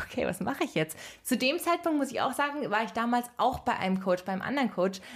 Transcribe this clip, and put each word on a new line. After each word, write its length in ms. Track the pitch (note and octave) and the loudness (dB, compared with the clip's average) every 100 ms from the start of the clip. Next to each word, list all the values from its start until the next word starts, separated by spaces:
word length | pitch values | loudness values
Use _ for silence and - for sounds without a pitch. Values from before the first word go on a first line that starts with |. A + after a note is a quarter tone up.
| - | -4
okay, 200 | - - | -2 -2
was 140 | E3+ | -2
mache 220 | G#3 C#4 D#4+ | -2 -2 -2
ich 80 | E3 | 0
jetzt? 220 | D#3 - - - | -2 -4 -14 -12
Zu 140 | - A#3 | -2 2
dem 220 | B3+ E4 | 2 2
Zeitpunkt, 380 | E4+ F4 F4 D4+ | 2 0 2 2
muss 140 | C#4 | 0
ich 80 | - | 0
auch 120 | A3+ | 0
sagen, 360 | B3 C#4+ D4 G3+ | 0 -2 -2 0
war 140 | G#3 | 0
ich 80 | A3+ | 0
damals 360 | A#3 A#3 A#3+ A#3+ - | 0 2 2 0 0
auch 220 | A#3 B3+ | 2 2
bei 180 | - - | 0 0
einem 220 | F#3+ F#3+ | 2 2
Coach, 220 | F#3+ F3+ | 2 0
beim 180 | G3 F#3+ | 0 -4
anderen 300 | - C#4 A#3 | -2 0 0
Coach, 280 | F#3 F#3 F#3+ - | 2 0 0 -8